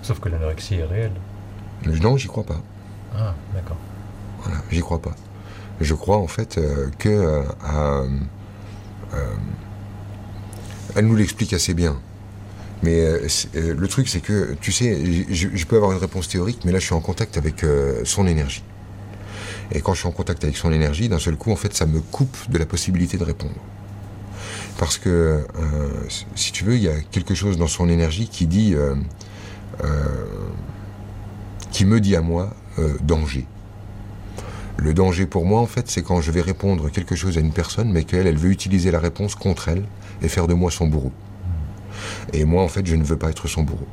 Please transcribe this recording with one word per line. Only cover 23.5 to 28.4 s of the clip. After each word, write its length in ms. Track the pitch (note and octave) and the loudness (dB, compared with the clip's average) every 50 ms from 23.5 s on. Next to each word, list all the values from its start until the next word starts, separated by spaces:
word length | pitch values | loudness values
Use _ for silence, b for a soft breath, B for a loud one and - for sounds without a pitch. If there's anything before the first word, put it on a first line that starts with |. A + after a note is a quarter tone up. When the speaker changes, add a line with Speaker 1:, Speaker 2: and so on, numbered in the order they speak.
| - - - - - - - - - - - - - - - - B B B B B B B B B - | -8 -8 -12 -14 -14 -14 -14 -14 -14 -14 -14 -14 -14 -14 -14 -12 B B B B B B B B B -2
Speaker 2:
Parce 200 | F2+ D#2+ - - | 0 0 0 0
que, 480 | - G2+ F2 E2+ E2+ D#2+ D#2 D2+ C#2+ - - - | 2 4 4 6 6 6 4 2 2 -2 -4 -2
euh, 280 | D#2+ D2+ D2+ D2+ D2 C#2+ C#2+ - - - - - - - - | -2 0 0 0 0 0 -2 -4 -6 -6 -8 -8 -10 -10 -6
si 160 | - - - | -4 -4 -4
tu 120 | - - F#2 | -2 -2 2
veux, 120 | G2+ A#2+ | 4 4
il 60 | B2 | 6
y 80 | G#2 E2+ | 4 4
a 100 | D2+ D2+ D2 - | 2 2 -2 -2
quelque 240 | - G2+ F2 - G2 | -2 -2 0 2 0
chose 220 | D#2 F2+ G2+ F#2+ E2 | 2 2 2 4 4
dans 100 | E2+ E2 | 2 2
son 200 | - - F2+ E2+ | 2 2 4 4
énergie 400 | E2+ E2+ E2 D#2+ D#2 F#2+ A#2 A2+ | 6 6 4 2 2 0 -2 -4
qui 200 | - - | 0 0